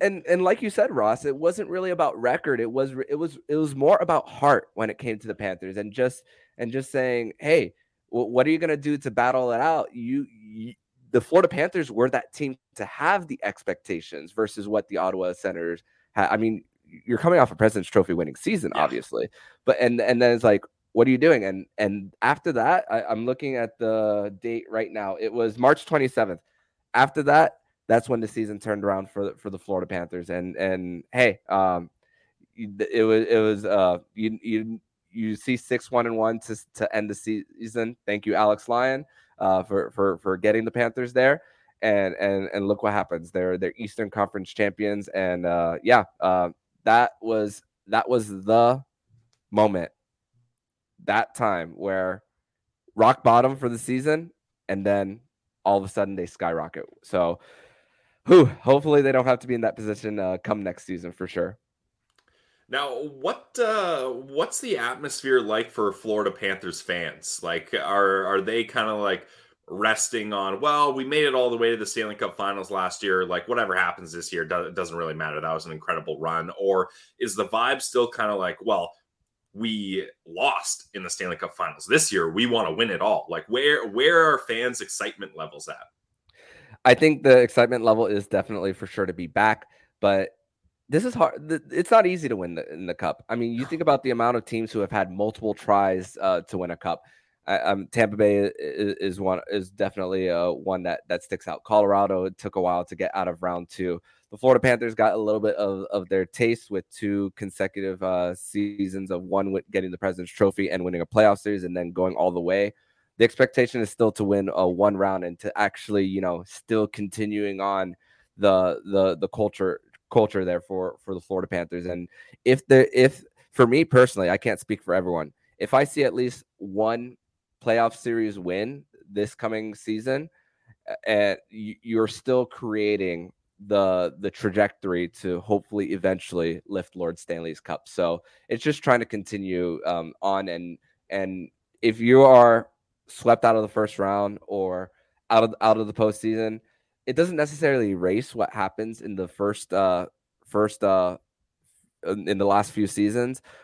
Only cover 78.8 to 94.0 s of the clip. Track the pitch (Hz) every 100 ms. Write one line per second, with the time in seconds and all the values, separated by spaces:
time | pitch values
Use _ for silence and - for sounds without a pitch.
78.8 | 87 - _ _ _ _ _ 98 113 110
79.8 | 98 95 - - - 82 135 - - -
80.8 | - 101 90 - 92 85 87 - 85 78
81.8 | - 143 - 98 82 87 120 117 92 80
82.8 | 113 87 98 92 - 85 80 120 147 147
83.8 | 110 104 147 170 160 139 - 113 123 123
84.8 | 98 - 104 - 95 80 78 76 80 76
85.8 | - _ _ _ _ _ - - - -
86.8 | 123 123 156 147 135 127 120 - 120 120
87.8 | 113 110 117 104 98 101 - 107 95 92
88.8 | 95 - 95 90 87 98 107 110 - _
89.8 | _ _ 101 98 95 - _ _ _ _
90.8 | - 147 247 - 165 - 151 160 - -
91.8 | 175 226 180 185 143 107 87 82 - 78
92.8 | 90 87 87 76 - 117 117 117 135 160
93.8 | 160 139